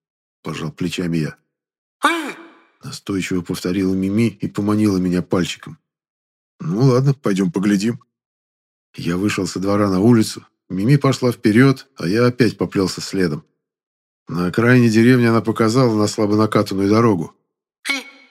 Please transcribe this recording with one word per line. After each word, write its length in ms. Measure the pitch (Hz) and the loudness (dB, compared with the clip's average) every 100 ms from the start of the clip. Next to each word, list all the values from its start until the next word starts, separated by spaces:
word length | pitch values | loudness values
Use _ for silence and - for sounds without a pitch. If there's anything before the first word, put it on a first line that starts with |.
| _ _ _ _ | _ _ _ _
пожал 300 | 80 82 80 | -14 -10 -10
плечами 460 | - 87 87 87 82 | -6 -6 -4 -4 -2
я. 180 | 73 - _ _ _ _ _ - | -4 -8 _ _ _ _ _ -4
«Эх», 320 | 302 339 277 165 - _ _ _ | -2 -2 -6 -14 -20 _ _ _
настойчиво 580 | - - - 98 85 92 | -18 -14 -6 -6 -4 -6
повторила 500 | 85 90 90 95 95 | -6 -6 -4 -2 -2
Мими 360 | 95 95 104 117 | -2 -2 0 -2
и 200 | - 104 | -2 -8
поманила 480 | - 104 107 107 95 | -4 -2 0 0 0
меня 220 | 90 90 | 0 -2
пальчиком. 580 | 85 98 85 - - - _ _ _ _ _ _ _ - | -2 -2 -2 -6 -16 -20 _ _ _ _ _ _ _ -12
«Ну 240 | 80 98 | -6 0
ладно, 280 | 135 123 139 | 2 4 2
пойдем 380 | 139 107 95 95 | 0 -2 0 0
поглядим». 500 | 95 101 101 110 120 _ _ _ _ _ _ _ _ _ | 0 0 0 0 -6 _ _ _ _ _ _ _ _ _
Я 220 | - 82 90 | -10 -6 -2
вышел 300 | 104 101 90 | -2 -2 -4
со 120 | 95 | -4
двора 320 | 98 101 104 | -2 0 2
на 100 | 92 | 2
улицу, 460 | 110 117 107 - _ _ - | 4 4 2 -6 _ _ -10
Мими 240 | 92 107 143 | -4 2 2
пошла 340 | 139 - 123 | 2 0 -2
вперед, 540 | - 110 107 135 131 - - | 0 2 4 4 2 -6 -10
а 120 | 85 | -4
я 180 | 110 123 | 0 0
опять 300 | 123 110 - | 2 0 0
поплелся 440 | 90 101 92 - | -4 -2 -2 -4
следом. 440 | - 98 87 73 - _ _ _ _ _ _ _ - | -8 -2 -2 -4 -12 _ _ _ _ _ _ _ -10
На 180 | 87 90 | -4 -2
окраине 420 | 113 117 127 117 | 0 4 4 4
деревни 380 | 107 117 127 120 | 4 4 4 4
она 160 | 113 | 2
показала 520 | 113 107 110 123 123 | 0 0 0 2 2
на 120 | 107 104 | 2 -2
слабо 300 | - 104 107 | 0 0 2
накатанную 520 | 107 110 101 98 98 | 2 0 0 0 2
дорогу. 460 | 110 117 90 78 _ _ _ _ _ - | 4 2 0 -4 _ _ _ _ _ -8
«Хи», 160 | 277 254 269 _ | -8 -8 -20 _